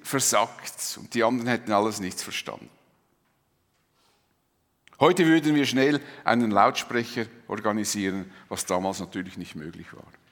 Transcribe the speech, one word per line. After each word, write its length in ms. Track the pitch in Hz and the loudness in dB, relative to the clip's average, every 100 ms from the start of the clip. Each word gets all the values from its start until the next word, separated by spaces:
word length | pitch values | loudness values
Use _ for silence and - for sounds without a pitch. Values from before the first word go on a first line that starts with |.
versackt 960 | - 139 - 110 113 - - - - - | -4 0 2 2 0 -4 -16 -10 -10 -10
und 160 | - | -6
die 100 | 120 | 0
anderen 260 | 113 123 120 | 2 2 0
hätten 220 | 117 117 | -2 0
alles 280 | 104 107 104 | 2 2 -2
nichts 240 | 92 - | -8 -8
verstanden. 460 | - - - 52 - _ _ _ _ _ _ _ _ _ _ _ _ _ _ _ _ _ _ _ _ _ _ - | -10 -8 -8 -12 -16 _ _ _ _ _ _ _ _ _ _ _ _ _ _ _ _ _ _ _ _ _ _ 2
Heute 280 | 151 180 160 | 4 6 6
würden 260 | 160 151 | 6 4
wir 140 | 147 127 | 2 2
schnell 340 | 123 139 143 - - | 4 4 2 -4 -6
einen 260 | - 120 113 | 0 2 4
Lautsprecher 800 | 98 117 131 - 120 117 127 113 - - | 4 4 2 -4 -4 -4 -6 -8 -10 -10
organisieren, 840 | 104 107 107 104 104 95 95 92 - - | -4 -2 -2 -2 -2 -2 -4 -8 -14 -12
was 180 | 101 - | -8 -2
damals 340 | 92 95 95 | -2 -2 -4
natürlich 380 | 87 98 92 - | -8 -8 -8 -10
nicht 180 | 87 78 | -12 -12
möglich 380 | 78 82 82 | -14 -14 -18
war. 140 | - - - _ | -20 -20 -20 _